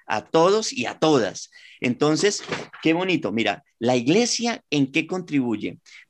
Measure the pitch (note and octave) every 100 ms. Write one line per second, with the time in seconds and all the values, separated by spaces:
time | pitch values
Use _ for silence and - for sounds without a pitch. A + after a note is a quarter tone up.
0 | - G#2+ - D#3+ F3 G#3+ G#3+ - G#2+ -
1 | D#3 C#3+ F#2+ - - - - - B2 A#2+
2 | D3 D3+ G3+ G3 - - - - D#3 E3
3 | F#3 E3 G2+ A2 G#2 G2+ _ - A#2 B2+
4 | A#2 G3+ A#3+ - A#3 A3 - D3 C3+ D#3
5 | D#3+ F#3 F3 D3 A#2+ G#2+ G2 E2+ _ -
6 | -